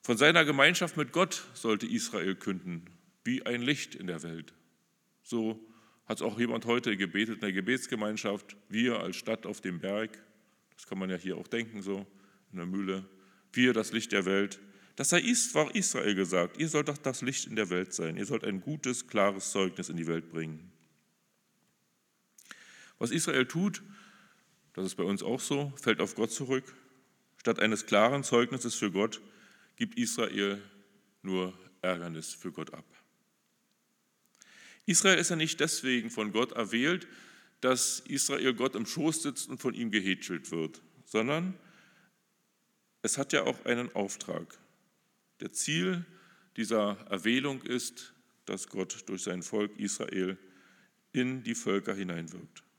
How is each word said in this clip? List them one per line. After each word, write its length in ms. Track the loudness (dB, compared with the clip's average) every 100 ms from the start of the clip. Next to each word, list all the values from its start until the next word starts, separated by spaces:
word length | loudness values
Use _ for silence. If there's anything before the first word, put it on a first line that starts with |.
Von 120 | 0 6
seiner 280 | 8 8
Gemeinschaft 520 | 4 6 6 6 -2 -2
mit 160 | 0
Gott 340 | 2 2 0 -10
sollte 320 | -4 0 0 0
Israel 480 | -2 -2 -2 -2
künden, 560 | -2 -2 -4 -4 -10 -10 -20 _ _
wie 240 | -4 -2 -2
ein 160 | -2
Licht 320 | 0 -2 -4
in 140 | -8 -8
der 160 | -6
Welt. 280 | -8 -10 -12 _ _ _ _ _ _ _
So 420 | -4 -2 0 -4 -12 -20 -20 _ -8
hat's 160 | -2
auch 180 | -2 0
jemand 240 | 0 0
heute 320 | 2 2 2 0
gebetet 400 | 0 2 0 0
in 40 |
der 100 | -2
Gebetsgemeinschaft, 1040 | 0 0 0 0 -2 -2 -2 -2 -4 -8 -20 _
„Wir 300 | 2 2 2
als 160 | -2
Stadt 320 | -6 -4 -4 -4
auf 140 | -6
dem 180 | -6 -4
Berg“, 420 | -2 -2 -4 -8 -20 _ _ _ _
das 140 | -20 -10
kann 100 | -4
man 100 | -2
ja 60 |
hier 220 | -2 -4 -6
auch 100 | -4
denken, 360 | -4 -4 -8
so 220 | -4 -4 -6 -16 -20 _ _
in 60 | -8
der 100 | -4
Mühle, 420 | -2 -2 -4 -6 -20 -20 _ _
„Wir, 200 | 2 2
das 200 | 2 -2
Licht 180 | -4 0
der 140 | 0
Welt.“ 340 | 2 0 0 -6 -20 -20 -18 -4
Das 140 | 2
sei 100 | 2
Is-, 340 | 4 2 2
war 180 | 2 2
Israel 440 | 0 0 0 2 2
gesagt, 420 | 4 2 2 0
„Ihr 100 | 0
sollt 200 | 0 0
doch 100 | -2
das 240 | -4 -2
Licht 240 | -4 -4 -4
in 80 |
der 160 | -2 0
Welt 240 | 0 -2
sein, 220 | -4 -4 -4
ihr 100 | -4
sollt 160 | -2
ein 180 | -2 -4
gutes, 460 | -4 -4 -4 -4 -2
klares 460 | 4 4 2 -4
Zeugnis 360 | 0 0 -2 -6
in 80 | -4
die 120 | -2
Welt 220 | -2 -4
bringen.“ 420 | -6 -6 -8 -16 _ _ _ _ _ _ _ _ _ _ _ _ _ _ _ _ -20 -20 -20 -20 -20 -20 _
Was 140 | -2
Israel 340 | 0 2 2 2
tut, 380 | 2 0 -2 -14 -20 -20 -20 -20 _ _ _ _
das 120 | -6
ist 120 | -6 -2
bei 80 |
uns 180 | 0 0
auch 160 | -2 -2
so, 340 | 0 -2 -2 0
fällt 240 | 2 2
auf 160 | 2 0
Gott 160 | -2
zurück. 420 | 0 0 0 -2 -20 -20 _ _ _ _ _
Statt 240 | 0 4
eines 260 | 4 2 6
klaren 380 | 8 8 6
Zeugnisses 500 | 4 4 4 0 -4
für 160 | -2 0
Gott 300 | 2 2 0 -14 -20 -20 -20 _ _
gibt 220 | -6 -2
Israel 640 | -2 0 -2 0 0 -2 -10 -20 _ _ _ _
nur 360 | -2 -2 -2 -6 -20 _
Ärgernis 540 | -2 -2 -4 -8 -10
für 180 | -10 -10
Gott 220 | -8 -10
ab. 100 | -12 -20 -20 _ _ _ _ _ _ _ _ _ _ _ _ _ _ -20 -20 -20 -8
Israel 340 | 2 6 8 6
ist 120 | 4
ja 60 | 2
nicht 240 | 0 2
deswegen 500 | 0 2 2 2 0
von 200 | -2 0
Gott 220 | 2 0
erwählt, 560 | 0 0 2 2 0 -4 -20 -20 -20 -20 _
dass 400 | 2 4 2 -2
Israel 540 | -4 -2 0 2 2
Gott 220 | 2 0 0
im 100 | -4
Schoß 360 | 0 0 0
sitzt 260 | -4 -6 -8
und 120 | -4
von 140 | -4
ihm 160 | -2 0
gehätschelt 600 | 0 2 -2 -2 -6 -4
wird, 320 | -4 -4 -6 -20 -20
sondern 540 | -4 -2 0 -2 -2 -8 -16 -20 -20 _ _ _ _ _ _ _ _ _ _ _
es 180 | -2 -2
hat 140 | 2
ja 120 | 2
auch 200 | 2 -2
einen 280 | -2 -2 0
Auftrag. 640 | -2 -4 -4 -6 -8 -8 -18 _ _ _ _ _ _ _ _
Der 120 | -10
Ziel 520 | -6 -2 0 0 -2 -6 -16 -20 -20 _ -6
dieser 420 | 0 2 2 -2 -4
Erwählung 540 | -2 2 2 0 -4
ist, 500 | -4 -4 -4 -10 -20 _ _ _
dass 240 | -8 -8 -6
Gott 400 | -4 -4 -6 -8
durch 140 | -6
sein 200 | -4 -6
Volk 340 | -4 -2 -2 -2
Israel 600 | -6 -4 -4 -2 -2 -4 -14 -20 -20 -20 _ _ _
in 300 | 0 0 -2
die 120 | -6
Völker 400 | -4 0 0 0
hineinwirkt. 680 | -4 -4 -4 -8 -12 -16 -20 _